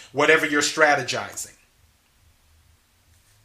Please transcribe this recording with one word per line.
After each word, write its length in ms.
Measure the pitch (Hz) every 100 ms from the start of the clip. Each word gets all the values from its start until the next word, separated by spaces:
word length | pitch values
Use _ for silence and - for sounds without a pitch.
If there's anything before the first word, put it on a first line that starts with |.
| -
whatever 360 | 131 151 156 156
you're 160 | 147
strategizing. 920 | 147 - 151 139 123 120 101 - - - _ _ _ _ _ _ _ _ _ _ _ _ _ _ _ _ _ _